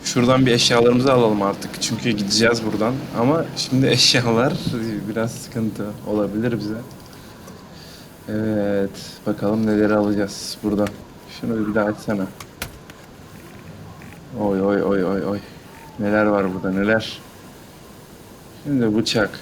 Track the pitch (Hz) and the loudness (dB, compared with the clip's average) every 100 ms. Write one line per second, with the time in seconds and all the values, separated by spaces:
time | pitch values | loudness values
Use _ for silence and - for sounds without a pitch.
0 | - 127 120 131 131 120 - 120 120 123 | -2 2 4 6 6 4 4 6 6 6
1 | 135 127 113 104 98 98 95 - - 110 | 4 6 4 4 0 -2 -8 -6 -4 -2
2 | 123 104 98 104 113 117 110 104 107 131 | -2 -2 0 4 4 2 -2 0 0 -2
3 | 135 98 120 165 - - - 131 135 131 | -6 0 2 2 -2 -6 -2 2 4 4
4 | - 131 117 113 135 190 - 120 113 104 | 4 4 2 2 2 0 -4 -4 -4 -4
5 | 98 110 113 - - 117 110 101 104 104 | -4 -4 -4 -6 -8 -4 -4 -4 -8 -8
6 | - 107 101 104 120 113 104 110 127 - | -4 -2 0 0 -2 -2 -4 -8 -10 -16
7 | - - - - - - - - - - | -18 -20 -20 -20 -20 -20 -20 -20 -20 -20
8 | - - - 107 110 107 101 101 98 - | -20 -18 -6 -2 0 0 2 0 0 -4
9 | - - - 104 104 110 110 104 107 107 | -14 -8 -4 -2 0 2 2 4 4 4
10 | 104 101 98 - - - 107 101 101 - | 2 2 -2 -4 -10 -6 -2 0 -2 -4
11 | - - - - 120 113 104 107 104 107 | -18 -20 -18 -10 -4 -2 0 0 0 -2
12 | - 104 95 - - - - - - - | -4 -4 -4 -8 -20 -12 -12 -12 -20 -20
13 | - - - - - - - - - - | -20 -20 -20 -20 -20 -20 -18 -18 -18 -18
14 | - - - 123 104 95 98 101 92 98 | -18 -18 -14 -2 0 2 2 2 2 2
15 | 90 98 82 101 - - - - - - | 2 0 -2 -4 -6 -18 -20 -20 -18 -4
16 | 104 107 107 101 98 92 95 95 101 113 | 2 4 4 4 0 -2 -2 0 2 2
17 | - - - - - - - - - - | 0 -12 -16 -20 -20 -20 -20 -20 -20 -20
18 | - - - - - - 147 139 113 107 | -20 -20 -20 -20 -20 -14 -2 2 2 2
19 | 104 117 98 - | 2 2 0 -2